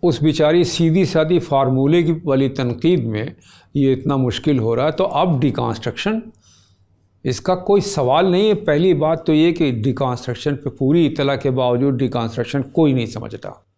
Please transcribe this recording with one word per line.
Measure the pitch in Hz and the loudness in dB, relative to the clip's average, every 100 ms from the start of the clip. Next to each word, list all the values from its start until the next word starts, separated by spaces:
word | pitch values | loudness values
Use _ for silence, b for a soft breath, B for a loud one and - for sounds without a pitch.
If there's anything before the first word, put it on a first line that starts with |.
उस | 175 127 | 2 2
बेचारी | 151 151 151 170 175 | 0 2 2 4 2
सीधी | - 165 165 160 | 2 2 2 2
सादी | 165 156 175 | 2 2 0
फार्मूले | - 139 135 131 135 170 | 2 0 2 2 2 2
की | 165 | 2
वाली | 160 151 135 135 | -2 0 0 0
तनकीद | 135 127 117 156 180 | -2 -4 0 0 0
में | 117 107 110 - b b b 143 | 0 -6 -8 -12 b b b 0
ये | 135 | 0
इतना | 131 147 139 | 0 0 0
मुश्किल | 127 - - 139 | 0 -2 0 0
हो | 113 117 | 0 0
रहा | 147 | -2
है, | |
तो | 151 | 0
अब | - 143 185 147 | -2 0 0 2
डिकंस्ट्रक्शन, | 139 120 117 113 - - 202 220 226 - b b b b _ _ _ _ - | 0 -2 -4 -4 -8 -6 -4 -4 -6 -20 b b b b _ _ _ _ -6
इसका | 123 - 180 | -4 -2 -4
कोई | 180 202 | 0 0
सवाल | 196 - 127 143 185 | 0 -2 2 2 2
नहीं | 180 214 | 2 2
है। | |
पहली | 208 - 151 185 | 0 0 2 2
बात | 156 151 160 - | 2 0 -2 0
तो | |
ये | 156 165 | 2 2
कि | 165 151 | 2 0
डिकंस्ट्रक्शन | 120 135 123 131 120 - 117 151 143 | 0 -2 -2 -4 -4 -8 -6 -4 -4
पे | 135 | -6
पूरी | - 131 165 151 | -4 0 2 2
इतला | 160 139 139 | 0 -2 0
के | 139 | -2
बावजूद | 131 127 120 139 127 | 0 0 2 0 0
डिकंस्ट्रक्शन | 127 127 117 113 117 139 | -2 -2 -4 -4 -4 -4
कोई | 131 - 156 | -2 2 2
नहीं | 131 113 | 2 -2
समझता। | 110 110 107 - - _ | -8 -10 -12 -14 -16 _